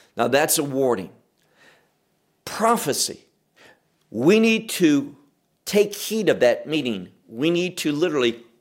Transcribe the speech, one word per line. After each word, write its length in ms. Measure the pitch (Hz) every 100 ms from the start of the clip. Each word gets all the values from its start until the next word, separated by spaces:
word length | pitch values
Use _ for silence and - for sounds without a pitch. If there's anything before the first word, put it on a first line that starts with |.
| _ -
Now 140 | 120
that's 280 | 135 156 160
a 60 |
warning. 460 | 143 135 135 107 90 - _ _ _ _ _ _ _ _ _ _ _ _ -
Prophecy. 800 | - 226 233 156 120 - - _ _ _ _ - _ _ _ -
We 300 | 110 139 214
need 300 | 226 220 226
to 480 | - 165 143 139 - _ _ _ _ -
take 280 | 202 202 -
heed 340 | - 220 170
of 100 | 110
that, 280 | 123 117 127
meaning 420 | 156 127 101 90 _ -
we 220 | 113 156
need 280 | 175 180 180
to 120 | 156
literally 540 | 147 180 151 120 113 - _